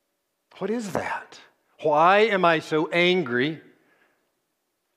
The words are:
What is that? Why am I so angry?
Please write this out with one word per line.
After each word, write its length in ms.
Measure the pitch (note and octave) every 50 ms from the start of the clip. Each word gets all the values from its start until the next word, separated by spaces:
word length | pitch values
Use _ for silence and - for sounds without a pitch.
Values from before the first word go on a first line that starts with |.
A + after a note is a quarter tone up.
| _ _ _ _ _ _ _ _ _ _ _ -
What 100 | - G3
is 240 | A3 B3 A3+ G3 D#3
that? 460 | - - - - - - - - - - _ _ _ _ _ _ _
Why 380 | - D#3 D3 D3 D#3+ F3 G3 G#3
am 260 | G#3+ A3+ G3+ F#3+ F#3
I 140 | E3+ E3 D#3
so 280 | - - D#3+ D#3 E3 D#3
angry? 680 | E3 E3+ F3 F3 F3+ F#3 E3 B2 A#2+ A#2+ B2+ D3+ D#3+ C#3 - - _ _ _ _ _ _ _ _ _ _ _ _ _ _ _ _ _ _ _ _ _ _ _ _ _